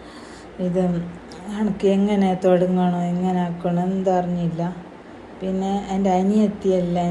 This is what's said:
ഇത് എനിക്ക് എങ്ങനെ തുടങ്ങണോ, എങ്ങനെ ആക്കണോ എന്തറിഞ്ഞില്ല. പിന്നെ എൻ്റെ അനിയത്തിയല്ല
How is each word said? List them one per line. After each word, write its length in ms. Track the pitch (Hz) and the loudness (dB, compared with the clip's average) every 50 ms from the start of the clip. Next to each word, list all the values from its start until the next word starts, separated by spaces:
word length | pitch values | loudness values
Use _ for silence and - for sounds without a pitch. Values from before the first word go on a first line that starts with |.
| - - - - - - - - - - - - 185 | -18 -18 -18 -18 -18 -18 -18 -18 -18 -16 -8 -4 -4
ഇത് 160 | 175 175 185 180 180 175 170 175 - - - - - - 170 185 208 208 208 | 0 0 2 2 2 0 -2 -4 -6 -12 -16 -18 -18 -18 -14 -10 -8 -4 -2
എനിക്ക് 280 | 220 202 - - 208 190 196 | -2 -2 -2 2 2 4 4
എങ്ങനെ 320 | 196 202 208 208 196 196 190 185 180 190 | 4 4 2 4 4 4 2 2 2 4
തുടങ്ങണോ, 540 | 185 180 175 185 185 185 180 180 180 175 175 175 175 | 4 4 4 4 2 2 2 2 2 2 0 0 0
എങ്ങനെ 280 | 175 180 185 185 185 180 175 | 0 0 0 0 0 0 0
ആക്കണോ 380 | 175 170 175 - 175 175 175 180 | -2 -4 -4 -2 -2 0 0 0
എന്തറിഞ്ഞില്ല. 760 | 185 190 190 185 190 185 180 175 175 175 175 170 160 160 165 170 180 185 - - - - - - - - - - - - - | 0 -2 0 2 2 2 2 2 0 -2 -2 -2 -2 -2 -2 -4 -4 -6 -8 -14 -16 -18 -20 -20 -20 -20 -20 -18 -18 -14 -8
പിന്നെ 320 | 185 190 190 190 190 196 196 202 196 190 190 | -6 -4 -2 -2 -2 -2 -2 -2 -2 -2 -2
എൻ്റെ 180 | 196 196 190 180 185 | 0 2 2 4 4
അനിയത്തിയല്ല 800 | 190 196 214 214 214 202 208 - - 190 185 180 175 175 175 175 175 175 | 4 4 4 4 4 2 0 0 0 2 2 2 2 2 0 0 2 2